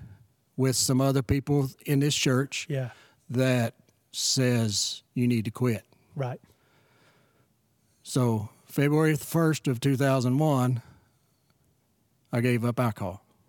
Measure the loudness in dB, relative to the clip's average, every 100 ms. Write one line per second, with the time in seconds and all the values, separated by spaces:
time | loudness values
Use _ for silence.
0 | -20 -20 _ _ _ -2 0 0 0 2
1 | 2 0 0 -2 2 0 0 -4 -2 2
2 | 2 2 2 2 0 -6 -6 -6 -6 -12
3 | -20 _ -6 0 2 2 0 -6 _ _
4 | _ -6 -2 0 2 2 0 -2 -4 -6
5 | _ -2 0 0 -2 -2 -2 -2 -8 _
6 | _ -8 -8 -10 _ _ _ _ _ _
7 | _ _ _ _ _ _ _ _ _ _
8 | -6 0 0 0 -4 -12 -8 0 2 4
9 | 2 0 -2 0 2 0 -2 -2 0 2
10 | 2 2 2 2 2 2 0 -2 -6 -20
11 | _ _ _ _ _ _ _ _ _ _
12 | _ _ -6 -2 0 0 0 0 -2 -2
13 | -8 -10 _ _